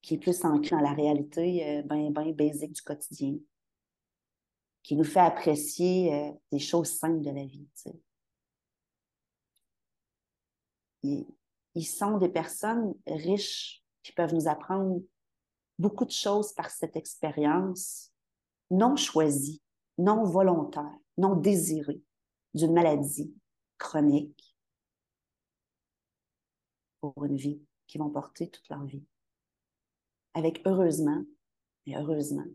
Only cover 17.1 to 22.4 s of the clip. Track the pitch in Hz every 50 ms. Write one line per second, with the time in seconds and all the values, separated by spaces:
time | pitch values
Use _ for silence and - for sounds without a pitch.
17.1 | - - - 156 147 - 151 147 156 180 190 190 180 180 - - - - - -
18.1 | _ _ _ _ _ _ _ _ _ _ _ _ 180 190 220 247 285 285 226 -
19.1 | - 160 156 151 143 139 139 143 156 151 _ _ _ _ _ _ _ - 175 196
20.1 | 214 220 226 190 165 185 196 190 175 160 147 - - 147 147 147 - - _ _
21.1 | _ - 185 190 196 175 147 196 202 175 165 170 156 156 147 - 151 - _ _
22.1 | _ _ _ _ _ _